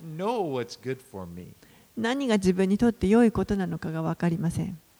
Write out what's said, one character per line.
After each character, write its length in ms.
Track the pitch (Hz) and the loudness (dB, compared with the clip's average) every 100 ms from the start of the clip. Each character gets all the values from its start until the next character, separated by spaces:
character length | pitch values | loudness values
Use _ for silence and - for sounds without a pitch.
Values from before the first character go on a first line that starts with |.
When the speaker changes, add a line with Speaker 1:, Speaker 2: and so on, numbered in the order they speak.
| 165 156 | -12 -6
Speaker 1:
know 360 | 202 247 170 | -4 -2 -2
what's 260 | 127 117 - | -2 -4 -8
good 180 | 123 131 - | -8 -8 -10
for 160 | 98 87 | -12 -12
me. 280 | 87 90 - - - _ - | -12 -14 -18 -20 -20 _ -4
Speaker 2:
何 320 | 226 277 262 | -2 -2 2
が 80 | 214 | 2
自 160 | 190 | 2
分 160 | 185 190 | 2 2
に 100 | 208 | 4
と 100 | 240 | 2
っ 40 | |
て 160 | 220 185 | 2 4
良 160 | 226 | 6
い 80 | 233 | 6
こ 120 | 185 | 2
と 120 | 190 202 | -2 -2
な 100 | 170 | -2
の 120 | 160 | -4
か 120 | 160 | -6
が 120 | 160 | -4
わ 120 | 165 | -4
か 140 | 165 175 | 0 0
り 100 | 165 | 0
ま 120 | 165 | -2
せ 120 | - | -2
ん。 160 | 165 165 _ | -6 -8 _